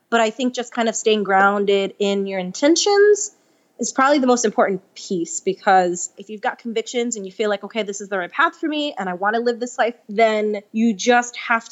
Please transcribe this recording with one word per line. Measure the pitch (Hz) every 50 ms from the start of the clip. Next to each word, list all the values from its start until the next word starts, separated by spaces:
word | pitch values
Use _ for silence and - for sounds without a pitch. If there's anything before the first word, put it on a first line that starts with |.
| _ _
But | 226 233
I | 226 220
think | 220 - 254 247
just | 247 240 233 - -
kind | 247 226 233
of | 214
staying | - - 220 214 214 196
grounded | 190 196 190 196 196 202 208 202 202 202 196 196 190 - -
in | 208 196 202 202 196
your | 196 190 190
intentions | 180 180 - - 294 320 339 330 - 415 403 403 415 415 415 403 - - - _ _ _ _ _ _ _ _ -
is | 240 -
probably | - - 262 277 294 294
the | 262
most | 247 247 240 -
important | 208 - - 202 202 196 185 - _ _
piece, | - - - 202 170 170 - - -
because | - 190 185 - - 208 190 185 180 175 180 180 - - _ -
if | 202 -
you've | 214 202
got | - 247 - -
convictions | - 233 208 226 226 - - 240 233 240 226
and | 214 190
you | 190
feel | 185 - 214 208
like, | 202 202 208
"Okay, | 196 - 226
this | 208 202 196 -
is | 208 190
the | 202 190
right | 175 180
path | - - 320 339 330
for | - 330 294
me | 302 302 294 294 - -
and | 196 185
I | 180
wanna | 175 196 208 220 233
live | 240 240 233 220
this | 247 247 - -
life," | 226 226 233 - _
then | - 202 208 226 220 214 214 214 214 208 202 - _
you | - 220 226 233
just | 208 180 - 240 240 240 240 240 -
have | - - - 233 226 - -